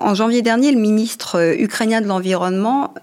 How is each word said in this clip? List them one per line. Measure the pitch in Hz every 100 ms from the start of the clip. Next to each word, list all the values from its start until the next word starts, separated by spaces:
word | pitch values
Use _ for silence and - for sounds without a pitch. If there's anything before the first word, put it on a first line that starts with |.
en | -
janvier | 196 226 240
dernier, | 233 226 285
le | 254
ministre, | 214 214 226 - - 180
euh, | 165 -
ukrainien | 214 - 220 226
de | 208
l'Environnement | 190 185 185 180 190 220 269 277 -